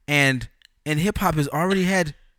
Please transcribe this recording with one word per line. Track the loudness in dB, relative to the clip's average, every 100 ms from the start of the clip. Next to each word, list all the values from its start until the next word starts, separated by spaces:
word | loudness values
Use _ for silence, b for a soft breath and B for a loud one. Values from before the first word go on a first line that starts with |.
| -2
and, | 2 2 0 -6 _ _ _
and | -4 0
hip | 0 0
hop | 0 0
has | -2
already | -2 0 0
had | 0 0 -2 -6 _